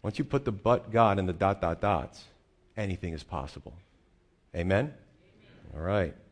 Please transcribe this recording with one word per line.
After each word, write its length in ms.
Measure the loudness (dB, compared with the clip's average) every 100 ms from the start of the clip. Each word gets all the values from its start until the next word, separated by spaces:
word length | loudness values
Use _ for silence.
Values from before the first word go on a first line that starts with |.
Once 160 | -6 -4
you 60 |
put 220 | -2 -2 -2
the 60 |
"but 380 | 0 2 2 2
God" 280 | 4 6 4
and 80 | 0
the 60 |
dot, 280 | 2 0 2
dot, 200 | -2 0
dots, 420 | 0 0 -2 -14 -20 _ _ _ _ -6
anything 360 | -4 -4 -6
is 100 | -8
possible. 500 | -8 -8 -8 -12 -16 -20 _ _ _ _ _ _ _ -4
Amen? 300 | 2 2 2
Amen. 80 | -6 -20 _ _ _ -20 -20 -16 -8
All 60 |
right. 340 | -2 0 0 -4 -20